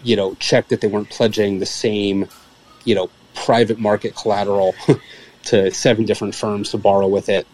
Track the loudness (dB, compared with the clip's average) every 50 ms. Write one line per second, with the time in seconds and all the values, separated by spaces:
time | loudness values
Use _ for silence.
0 | 0 0 0 2 0 -2 -4 _ -2 0 0 0 2 0 -4 -2 -2 -2 -2 -2
1 | -6 -6 -4 -2 -2 0 0 0 0 0 0 -2 -4 -6 -6 -4 -4 -2 -2 0
2 | 0 0 0 -2 -4 -6 -10 -20 -20 _ _ _ _ _ -20 -8 -2 0 0 0
3 | 0 -4 _ _ _ _ _ -6 0 2 4 4 4 2 0 -2 0 0 0 0
4 | -2 -8 -8 -4 -2 -2 0 0 0 0 2 2 2 0 0 -2 0 0 0 0
5 | 0 -20 -20 -20 -20 -20 -20 _ -4 0 2 2 2 2 0 0 2 2 2 2
6 | 0 -2 -2 -4 -4 -6 -6 -4 -4 -4 -4 -4 -4 -6 -6 0 2 4 4 4
7 | 4 2 0 0 0 0 -2 -2 -2 _